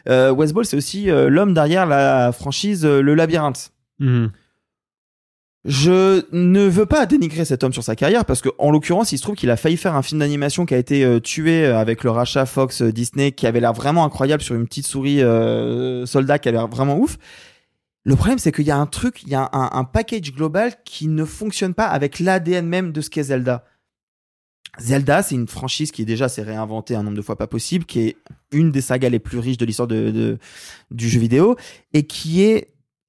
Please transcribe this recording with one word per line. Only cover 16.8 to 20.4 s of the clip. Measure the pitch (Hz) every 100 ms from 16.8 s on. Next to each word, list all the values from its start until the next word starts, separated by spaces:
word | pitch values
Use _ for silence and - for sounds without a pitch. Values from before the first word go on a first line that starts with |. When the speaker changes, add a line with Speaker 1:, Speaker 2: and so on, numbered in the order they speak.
| 139 143
Speaker 1:
ouf. | 294 - - - - _ _ _ _ _
Le | - 139
problème, | 196 254
c'est | 170
qu'il | 143 151
y |
a | 143
un | 147
truc, | - 240 -
il | -
y | 135
a | 135
un, | 135 131
un | 131
package | 127 220 226 226 151
global | 131